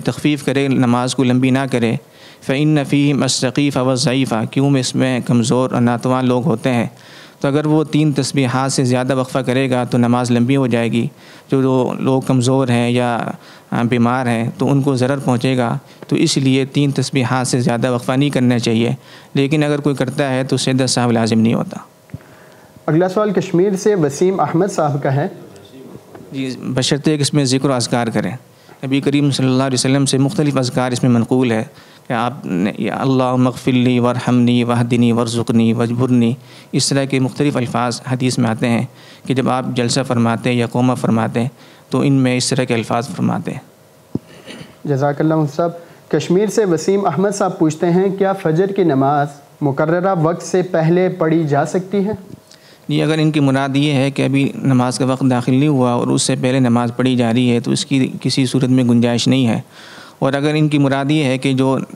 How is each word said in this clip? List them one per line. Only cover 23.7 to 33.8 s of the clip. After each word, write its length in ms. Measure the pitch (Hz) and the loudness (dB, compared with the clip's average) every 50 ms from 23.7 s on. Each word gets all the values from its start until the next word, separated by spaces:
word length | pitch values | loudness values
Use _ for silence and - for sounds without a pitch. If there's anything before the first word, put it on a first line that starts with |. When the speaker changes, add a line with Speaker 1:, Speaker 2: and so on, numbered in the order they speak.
| 196 | 0
Speaker 2:
سے 180 | 185 - 220 208 | 0 0 0 2
وسیم 440 | 196 156 143 135 - 180 185 190 180 | 2 0 0 0 0 0 0 2 0
احمد 320 | 160 143 - 160 185 202 190 | -2 0 0 0 0 0 0
صاحب 300 | - 160 143 135 147 139 | -2 -2 0 -2 -2 -2
کا 120 | 147 135 | 0 0
ہے۔ 120 | 143 156 196 - - - - - - - - - 135 131 - - - - - - - - - 147 | 0 -2 -2 -6 -10 -18 -20 -20 -20 -20 -20 -20 -20 -20 -20 -20 -20 -20 -20 -20 -20 -20 -12 -10
Speaker 1:
جی، 160 | 135 131 131 123 123 - 117 127 | -8 -6 -6 -8 -8 -8 -6 -4
بشرطے 420 | 131 127 - 156 139 143 160 156 | -2 -2 0 -2 0 0 0 0
کہ 60 | 147 143 | 0 0
اس 100 | 135 - | 0 0
میں 100 | 151 143 | 0 2
ذکر 240 | 127 127 135 135 147 | 2 0 0 0 0
و 20 | 160 | 0
اذکار 340 | 156 - - - 123 120 113 110 | 0 -2 -2 -2 -2 0 0 -2
کریں۔ 200 | 110 87 90 107 127 - - - - - - - - - | -2 -2 -2 -6 -8 -14 -20 -20 -20 -20 -20 -16 -12 -6
نبی 160 | 131 135 139 | -2 -2 0
کریم 300 | 135 143 139 143 143 143 | 0 0 0 2 2 2
صلی 160 | 131 - 131 | 0 2 2
اللہ 160 | 131 127 127 135 | 2 2 2 2
علیہ 120 | 135 131 | 0 0
وسلم 300 | 123 - 131 135 139 139 | 0 0 2 2 2 2
سے 120 | 131 - 131 | 2 2 0
مختلف 380 | 139 139 - - 156 147 135 | 0 0 0 0 0 0 0
اذکار 360 | 135 131 123 - 131 127 127 123 | 0 -2 -2 -2 -2 -2 -2 -2
اس 100 | 117 - | 0 2
میں 80 | 127 | 2
منقول 400 | 120 117 113 - 131 127 131 123 113 | 2 2 2 2 2 2 2 2 0
ہے 100 | 110 117 - - - - - - - - - | -2 -2 -6 -10 -20 -20 -20 -20 -20 -8 -6
کہ 40 | 135 | -4
آپ 320 | 113 117 123 127 - - | -2 -2 -4 -4 -8 -8
نے، 260 | 67 - 87 92 104 - - | -4 -2 -2 -2 -2 -2 -4
یا 180 | 110 107 - - | -4 -4 -4 -2
اللہم 460 | - 131 131 131 131 123 127 127 127 | -2 0 0 2 0 0 0 0 0
اغفر 260 | 127 120 - - - 127 | 0 -2 -2 -2 0 0
لی 260 | 127 | 2